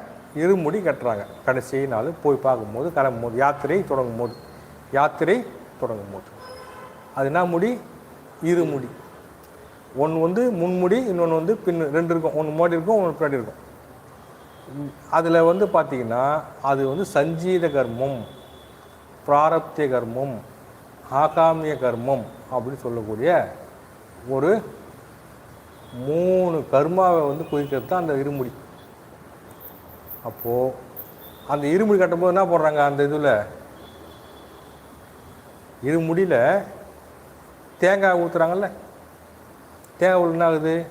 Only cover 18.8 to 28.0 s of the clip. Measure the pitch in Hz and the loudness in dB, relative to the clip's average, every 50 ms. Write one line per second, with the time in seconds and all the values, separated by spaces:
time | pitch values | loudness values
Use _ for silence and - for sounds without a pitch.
18.8 | - - - - - - - - - - 143 143 151 156 160 160 160 - - - | -20 -20 -20 -20 -20 -20 -20 -8 -2 2 4 4 6 4 2 0 -2 -4 -4 -2
19.8 | 151 135 127 123 117 113 113 127 139 139 123 104 - - - - - - - - | -2 0 0 0 -2 -2 -6 -6 -6 -6 -6 -10 -12 -16 -20 -20 -20 -20 -20 -20
20.8 | - - - - - - 127 135 151 156 156 170 165 165 165 160 156 156 147 123 | -20 -20 -20 -20 -10 -4 0 0 0 2 2 4 4 4 2 2 -2 -4 -4 -2
21.8 | 131 123 117 117 120 131 139 127 107 - - - - - 131 127 113 127 139 131 | -2 -2 -2 -2 -2 -2 -2 -2 -4 -8 -14 -18 -12 -8 -6 -6 -6 -6 -8 -8
22.8 | - 123 117 117 107 104 110 107 127 165 180 151 110 92 - - - - - - | -8 -6 -6 -6 -6 -6 -6 -2 0 2 2 2 0 -2 -8 -14 -18 -20 -20 -20
23.8 | - - - - - - - - - 123 131 135 143 165 214 226 208 - - - | -20 -20 -20 -20 -20 -20 -20 -16 -10 -6 -4 0 2 2 2 2 0 -6 -14 -18
24.8 | - - - - - - - - - - - - - - - - - - - - | -20 -20 -20 -20 -20 -20 -20 -20 -20 -20 -20 -20 -20 -20 -20 -20 -20 -20 -20 -20
25.8 | - - - 123 127 139 151 170 180 185 185 185 185 175 165 156 120 - - 135 | -20 -18 -14 -10 -6 -2 -2 0 2 2 2 2 2 2 0 -2 -2 2 2 2
26.8 | 147 160 175 190 190 180 175 165 151 143 139 156 160 - - 147 143 139 139 131 | 2 2 2 2 4 4 4 4 2 0 -2 -4 -6 -4 -4 -4 -2 -2 -4 -4
27.8 | 120 - 185 180 | -4 -2 -2 -2